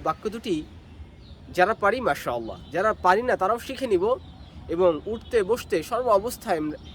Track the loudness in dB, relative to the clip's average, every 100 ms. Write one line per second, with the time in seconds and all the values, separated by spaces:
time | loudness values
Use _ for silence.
0 | 0 -4 -6 -6 -4 -4 -4 -14 -20 -18
1 | -18 -20 -20 -20 -6 2 2 4 0 2
2 | 0 -2 -2 -4 -6 -10 -8 -2 0 2
3 | 4 4 4 0 2 0 -4 -6 0 2
4 | 2 -2 -4 -20 -20 -18 -6 2 4 4
5 | -2 -8 0 0 2 0 0 -2 0 0
6 | 4 4 2 -4 -2 -2 -2 -6 -12